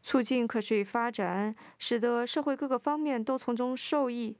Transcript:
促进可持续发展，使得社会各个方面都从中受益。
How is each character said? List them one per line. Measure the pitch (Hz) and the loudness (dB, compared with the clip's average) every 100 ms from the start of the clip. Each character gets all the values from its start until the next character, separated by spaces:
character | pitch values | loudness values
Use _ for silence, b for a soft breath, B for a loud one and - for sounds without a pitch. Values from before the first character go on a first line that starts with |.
促 | - - | 2 2
进 | 226 254 233 | 4 2 2
可 | 226 | 0
持 | 202 | 0
续 | 220 | 0
发 | 202 240 233 | 0 -2 -2
展， | 226 185 185 208 220 B B | -2 -2 0 -2 -4 B B
使 | - 240 | -2 2
得 | 240 240 240 | 2 0 0
社 | 311 | -2
会 | 285 269 | 0 -2
各 | 277 | 0
个 | 254 | 0
方 | 294 302 | 0 0
面 | 302 254 | 0 0
都 | 220 262 | 0 -2
从 | - 233 | -2 -2
中 | 247 254 | -2 -2
受 | - 302 262 | 0 2 2
益。 | 240 226 | 0 -4